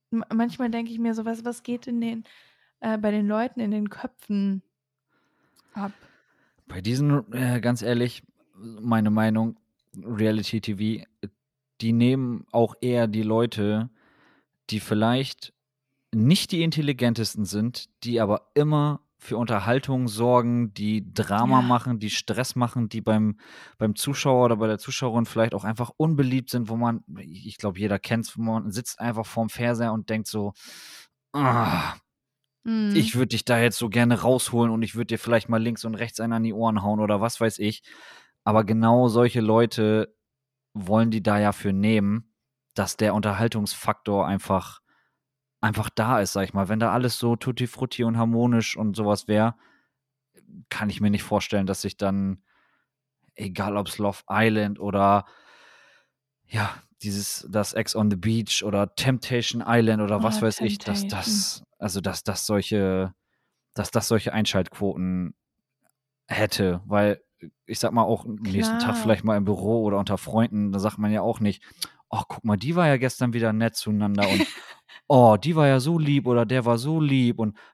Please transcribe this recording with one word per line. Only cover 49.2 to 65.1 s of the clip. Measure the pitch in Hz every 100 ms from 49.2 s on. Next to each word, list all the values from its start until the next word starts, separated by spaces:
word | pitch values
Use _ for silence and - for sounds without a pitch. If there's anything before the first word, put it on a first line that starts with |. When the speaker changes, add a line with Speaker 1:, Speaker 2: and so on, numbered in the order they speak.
| -
Speaker 2:
wär, | 107 113 - _ _ _ _ _ _ _ _ - - -
kann | - 107
ich | 92
mir | 104
nicht | 101
vorstellen, | - 104 - 101 95
dass | 95
sich | 98 -
dann, | 98 98 98 95 _ _ _ _ _ _ _ _ _ -
egal | 101 90 101 104
ob's | 95 -
Love | 104 98 -
Island | 98 113 107 104 104
oder, | 101 98 98 101 - - _ - - - _ _ _ _ _ _ _
ja, | 113 101 - - _
dieses, | 107 101 98 - -
das | 104 101
Ex | 110 113 110
on | 107
the | 95
Beach | 110 113 107 -
oder | 104 98 101 -
Temptation | 131 127 - 123 - 120 -
Island | 117 110 110
oder | 104 104
was | 113 107
Speaker 1:
Oh, |
Speaker 2:
weiß | 113 -
ich, | 110 104
dass | - 101 98
das, | 101 147 202 95 -
Speaker 1:
Temptation. | - _
Speaker 2:
also | 101 95
dass | 95 90
das | - 95 -
solche, | 104 - 104 95 92 92 - _ _ _ _ _
dass | - 101
das | 117 -
solche | 113 113
Einschaltquoten | 110 104 98 87 - 101 - 92